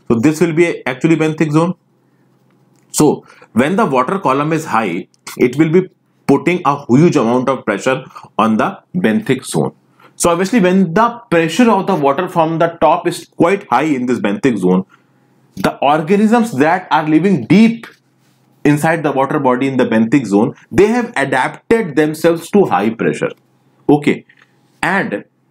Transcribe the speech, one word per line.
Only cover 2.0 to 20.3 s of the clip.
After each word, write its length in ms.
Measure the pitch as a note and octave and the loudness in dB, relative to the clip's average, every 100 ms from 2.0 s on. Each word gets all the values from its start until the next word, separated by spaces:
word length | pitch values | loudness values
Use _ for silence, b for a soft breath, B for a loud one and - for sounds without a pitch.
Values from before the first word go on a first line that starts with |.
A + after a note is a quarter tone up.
| _ _ _ _ _ _ _ _ _ | _ _ _ _ _ _ _ _ _
So 340 | - D3 F#2 b b b | 0 2 0 b b b
when 220 | G#2+ C#3 G3 | -2 0 0
the 100 | G3+ | 0
water 340 | C3 B2+ - | 0 -2 -2
column 340 | C3+ C3+ D3+ | -2 -2 -2
is 120 | D#3+ A2 | -4 -2
high, 420 | A2+ G#2+ F2 - _ - - | -4 -2 -6 -10 _ -16 -4
it 180 | B2 C3 | -2 0
will 140 | D#3+ | 2
be 200 | F3 F#3 _ _ _ - | 2 0 _ _ _ 0
putting 340 | C#3 F3 F3+ C#3 | 0 0 -2 -2
a 200 | C#3 - | -4 0
huge 280 | B2+ F3 C#3+ | 4 4 2
amount 340 | A2+ B2+ C3 | 0 0 0
of 160 | B2+ A2 | -2 -4
pressure 380 | G2 C3 C3 B B B - | -4 -2 -4 B B B -2
on 200 | A2 A2 | 0 0
the 220 | D3+ G3 _ F#2 | -2 -6 _ -4
benthic 500 | A2 A2 A2 C3 - | -2 -2 -2 -4 -4
zone. 280 | E2 C2+ - _ b b - | -4 -4 -8 _ b b -4
So 140 | F3 | 0
obviously 300 | E3+ F#3+ B3 | 0 0 2
when 340 | F3+ F#3+ F3 | 2 2 2
the 280 | E3+ A3+ - - | 0 0 -2 -2
pressure 400 | E3+ E3 G3+ A#3 | 0 0 2 2
of 180 | G3 F#3+ | 2 0
the 80 | F3 | 0
water 320 | C#3 C#3 F3+ | 0 0 -2
from 300 | F3 D#3+ E3 | -2 -2 0
the 180 | E3+ E3 | -2 0
top 260 | D#3+ E3+ E3+ | 0 0 -2
is 180 | D#3+ - | -8 -10
quite 420 | - E3+ G3 - | -2 0 0 -2
high 140 | A#2+ | -2
in 220 | D#3 C3+ B2 | 0 -2 -2
this 140 | A2+ | -2
benthic 380 | G2+ G2+ C3+ G#2+ | -2 -2 -2 0
zone, 280 | F2+ F#2 - b b _ _ _ _ - | 0 0 -2 b b _ _ _ _ -6
the 220 | D3+ - | -6 -2
organisms 720 | C3 D#3 D#3 G3+ G#3+ A#3+ A3 | 0 0 0 0 2 2 0
that 340 | C3 D3+ F#3 - | 0 0 0 -2
are 160 | D3+ D#3 | -2 2
living 380 | D#3 F#3+ F3 A2 | 2 2 0 2
deep 420 | F#3 A3+ A3+ - _ _ _ _ _ _ _ | 4 4 2 -10 _ _ _ _ _ _ _
inside 400 | C#3+ D3 D#3+ E3+ | 0 0 0 0
the 80 | D3 | -2
water 280 | C3 C3+ D3+ | -2 -2 0
body 280 | B2+ B2 C3+ | 0 0 0
in 100 | C3 | 0
the 80 | A2+ | 0
benthic 400 | A2 A2+ C#3+ | 2 2 2
zone, 300 | G#2+ | 2